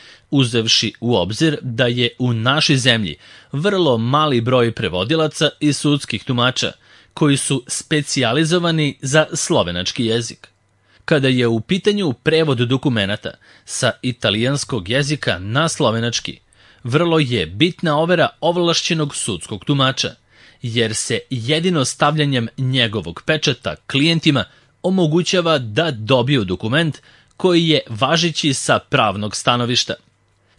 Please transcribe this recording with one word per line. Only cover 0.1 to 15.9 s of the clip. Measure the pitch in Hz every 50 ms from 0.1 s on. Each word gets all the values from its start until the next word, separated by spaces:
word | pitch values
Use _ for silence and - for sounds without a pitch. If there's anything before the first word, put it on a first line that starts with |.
| - - _ _
uzevši | - 139 131 117 113 117 110 113 - - - 107 - -
u | - 120 120
obzir | 101 87 90 110 - 156 160 147 -
da | - 127 113 113 131 120
je | 123 123 120 117 - -
u | 127 123 120
našoj | 110 110 123 139 151 - - 151 131
zemlji | 113 131 120 113 107 85 69 - - - - - - _
vrlo | - 139 156 208 196 190 175 147 123 113
mali | 113 120 131 147 156 151 139 120
broj | 113 120 127 127 120 117
prevodilaca | 110 - 113 92 80 90 95 110 160 160 156 156 - - 160 143 - -
i | - 147 139
sudskih | - - 151 147 139 - - - 107 -
tumača | - 131 120 120 127 123 - - 92 - - _ _ - - - _ _
koji | - 165 147 139 135
su | - - 143 127 - -
specijalizovani | - - - - 165 151 147 - - 139 127 113 117 147 160 156 170 180 170 170 160 160 151 143 131 -
za | - 135 131 156 156 - -
slovenački | 156 - - 170 127 95 85 87 87 90 - - - 120
jezik. | 110 110 120 117 - - - - - _ _ _ _ _ _ _ _ _ _ _
Kada | - 165 147 135 131
je | 131 123 120 117
u | 117 113
pitanju | 110 - 185 196 - 214 208 202 196 156 127
prevod | - _ 156 156 160 160 151 135 117
dokumenata | 123 117 131 135 - 151 123 110 98 95 104 107 - - - - _ - - - _
sa | - - - - 117 - -
italijanskog | - 127 120 - - 113 98 107 117 127 143 143 - - 135 113 90 90
jezika | 117 135 147 139 151 139 - 131 101 87
na | 92 101 113 139 160 160
slovenački, | - - 147 117